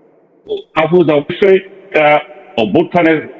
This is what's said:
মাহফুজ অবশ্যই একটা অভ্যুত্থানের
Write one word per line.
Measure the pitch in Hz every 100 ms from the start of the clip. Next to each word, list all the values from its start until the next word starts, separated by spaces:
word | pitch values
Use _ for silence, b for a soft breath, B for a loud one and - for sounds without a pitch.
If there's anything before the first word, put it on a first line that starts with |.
| _ _ _ _ -
মাহফুজ | 208 - - 156 180 156
অবশ্যই | 147 - - 196 190
একটা | - - - 156 151 151 - - - -
অভ্যুত্থানের | 107 147 160 175 165 156 -